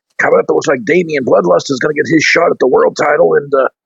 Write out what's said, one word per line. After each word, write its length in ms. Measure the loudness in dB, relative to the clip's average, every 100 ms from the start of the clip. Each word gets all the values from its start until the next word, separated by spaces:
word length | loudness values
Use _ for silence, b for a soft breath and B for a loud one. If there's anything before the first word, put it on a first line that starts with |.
| _ -6
coming 200 | 0 0
up, 60 | 0
it 40 |
looks 140 | -2 0
like 160 | -2
Damian 400 | 0 0 0 -4
Bloodlust 460 | 0 0 2 0 0
is 100 | -4
gonna 140 | -2
get 140 | -2 0
his 120 | 0
shot 260 | 2 0 0
at 60 | 0
the 80 | 0
world 300 | 2 0 0
title, 380 | -2 2 2 2
and, 180 | 0
uh, 160 | -2 -2 _